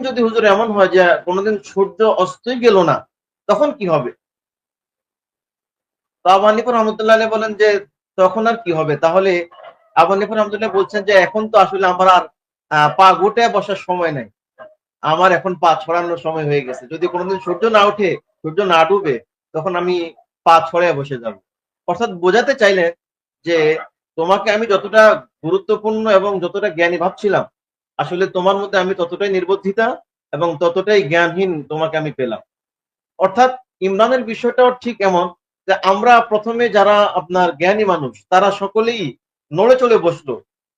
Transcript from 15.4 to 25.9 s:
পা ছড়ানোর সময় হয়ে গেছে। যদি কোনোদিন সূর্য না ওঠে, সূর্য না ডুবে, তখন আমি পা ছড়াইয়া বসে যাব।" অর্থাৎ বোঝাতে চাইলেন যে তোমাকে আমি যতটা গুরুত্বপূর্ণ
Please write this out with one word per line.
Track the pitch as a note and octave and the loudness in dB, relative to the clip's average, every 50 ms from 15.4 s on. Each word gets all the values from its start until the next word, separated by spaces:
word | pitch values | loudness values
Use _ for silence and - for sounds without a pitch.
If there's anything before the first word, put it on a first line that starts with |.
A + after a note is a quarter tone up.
| - F#3+ F3+ | -2 -4 -4
পা | - F3+ E3 D#3 | 0 0 0 0
ছড়ানোর | D3+ - D#3+ E3 F3 E3+ E3+ E3+ - | 0 -2 -4 -4 -4 -2 -4 -6 -6
সময় | - D#3+ D#3+ D#3+ D#3 | -6 -6 -6 -4 -2
হয়ে | D3 C#3+ C#3+ C3 | -2 -2 -2 -4
গেছে। | B2 B2+ - B2+ | -6 -10 -12 -14
যদি | A#2+ D#3 D#3+ F3 | -14 -8 -6 -4
কোনোদিন | E3+ F3 F3 F#3 F#3 G3 F#3 | -4 -4 -4 -4 -4 -6 -6
সূর্য | - F3+ F3 E3+ G#3+ | -6 -6 -4 -2 0
না | A#3 A3 G#3 G3+ | 2 4 4 4
ওঠে, | G#3 G3+ G#3 G3+ F3 D3+ D3 - _ _ _ | 2 2 0 -2 -4 -4 -6 -10 _ _ _
সূর্য | - D#3+ D#3 F#3 | -12 -8 -4 -4
না | G#3 F#3+ E3+ E3 D#3+ | -2 2 2 2 2
ডুবে, | D#3+ G3 G3+ E3+ D#3 B2+ A2+ - _ _ _ _ _ - | 2 2 0 0 -2 -4 -6 -8 _ _ _ _ _ -10
তখন | D#3 D3+ F#3+ F3+ | -8 -6 -6 -4
আমি | F3 F3 F3+ F3+ F3 E3+ E3 D#3 _ _ _ _ _ - | -4 -2 -2 -2 -4 -4 -8 -12 _ _ _ _ _ 2
পা | F3 E3 E3 D#3+ E3 | 4 4 4 4 0
ছড়াইয়া | - F3 F3 E3+ D3+ C#3 | -2 0 0 0 0 -2
বসে | C3+ C#3 C3+ A#2+ | -6 -8 -10 -10
যাব।" | A#2 A2 G#2+ - _ _ _ _ _ _ _ _ _ - | -10 -10 -12 -12 _ _ _ _ _ _ _ _ _ -6
অর্থাৎ | F3 F3 A#3 A3 | -4 -4 -4 -6
বোঝাতে | F#3+ E3+ E3+ F#3 F#3 A3+ A#3+ C#4+ C4+ | -4 -2 0 2 2 2 2 0 0
চাইলেন | C4 A3 G3+ G3 F#3 E3+ E3+ E3+ _ _ _ _ _ _ _ _ _ - | 2 2 2 2 2 0 0 -2 _ _ _ _ _ _ _ _ _ -4
যে | E3+ E3+ D#3+ D#3 D#3 D#3+ D#3+ - - _ _ _ _ _ | -2 0 2 2 2 0 -2 -6 -14 _ _ _ _ _
তোমাকে | - E3 F3 F#3+ G3+ G#3 A3 | -4 -2 0 0 0 0 0
আমি | G3+ G#3+ A3+ | -2 -2 0
যতটা | A3+ G3+ - G3+ G3+ G3+ A3 A3 G#3+ G3 D#3+ - _ _ _ - | 0 -2 -2 -2 0 4 4 6 6 4 2 -2 _ _ _ -6
গুরুত্বপূর্ণ | D#3 F3+ G3 - - G#3+ G3+ G#3 G#3+ | -4 -4 -2 -2 -2 -4 -2 -2 -4